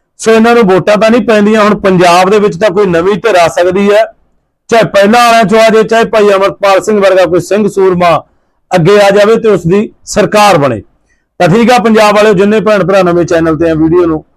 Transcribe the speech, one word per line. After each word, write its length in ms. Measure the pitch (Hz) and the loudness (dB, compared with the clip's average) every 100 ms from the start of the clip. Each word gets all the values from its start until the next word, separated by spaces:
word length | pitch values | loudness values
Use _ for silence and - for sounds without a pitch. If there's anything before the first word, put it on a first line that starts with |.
| _ - | _ -8
ਸੋ 140 | 214 | -2
ਇਹਨਾਂ 240 | 220 233 240 | 2 2 2
ਨੂੰ 80 | |
ਵੋਟਾਂ 340 | 196 185 208 208 | 2 0 0 0
ਤਾਂ 140 | 220 | 2
ਨਹੀਂ 100 | 240 | 0
ਪੈਂਦੀਆਂ। 420 | 220 214 208 220 | 0 0 0 0
ਹੁਣ 160 | 208 208 | 0 0
ਪੰਜਾਬ 500 | 196 185 175 175 185 | 0 2 2 2 2
ਦੇ 100 | 208 | 0
ਵਿੱਚ 200 | 208 170 | 0 -2
ਤਾਂ 100 | 214 | -2
ਕੋਈ 160 | 180 196 | 0 0
ਨਵੀਂ 300 | 165 180 202 | 0 -2 -2
ਧਿਰ 200 | 226 180 | 0 0
ਆ 120 | 165 | 0
ਸਕਦੀ 440 | 180 180 185 202 | 0 -2 0 0
ਹੈ, 120 | 208 220 - _ _ _ _ - | 0 -2 -6 _ _ _ _ -4
ਚਾਹੇ 160 | 233 | -2
ਪਹਿਲਾਂ 420 | 202 196 202 240 240 | 0 0 2 2 2
ਵਾਲਿਆਂ 180 | 226 | 2
ਚੋਂ 160 | 208 220 | 0 2
ਆ 100 | 220 | 2
ਜਾਏ, 140 | 220 | 2
ਚਾਹੇ 200 | 214 226 | 0 -2
ਭਾਈ 260 | 226 220 208 | -2 0 0
ਅਮਰਪਾਲ 540 | 196 196 - 196 190 | 0 -2 -2 -2 0
ਸਿੰਘ 180 | 180 208 | -2 0
ਵਰਗਾ 240 | 196 185 175 | 0 2 0
ਕੋਈ 140 | 175 | -2
ਸਿੰਘ 300 | 170 202 202 | -2 -2 -2
ਸੂਰਮਾ 540 | 202 190 180 175 147 - _ _ _ - 180 | -2 -2 0 0 -2 -6 _ _ _ -6 -2
ਅੱਗੇ 240 | 160 208 | 2 2
ਆ 100 | 202 | 2
ਜਾਵੇ 260 | 196 208 226 | 2 2 0
ਤੇ 140 | 220 | 0
ਉਸ 180 | 196 165 | -2 -2
ਦੀ 260 | 196 220 - - | -2 -4 -10 -8
ਸਰਕਾਰ 520 | - 190 208 208 175 | -4 -2 0 2 2
ਬਣੇ। 240 | 139 107 - _ _ _ _ - | -2 -6 -12 _ _ _ _ -4
ਤਾਂ 80 | 175 | 0
ਠੀਕ 240 | 214 233 | 0 2
ਆ, 60 | 247 | 0
ਪੰਜਾਬ 380 | 233 220 214 208 | 0 2 2 2
ਵਾਲਿਓ, 180 | 214 | 0
ਜਿੰਨੇ 260 | 185 202 214 | 0 0 0
ਭੈਣ 240 | 196 208 | 0 -2
ਭਰਾ 200 | 170 196 | 0 0
ਨਵੇਂ 220 | 180 175 170 | 0 -2 -2
ਚੈਨਲ 320 | 170 165 156 | -2 -2 -2
ਤੇ 120 | 165 | -2
ਆ, 40 | |
ਵੀਡੀਓ 320 | 160 160 175 170 | -2 0 0 -2
ਨੂੰ 200 | 156 - | -4 -10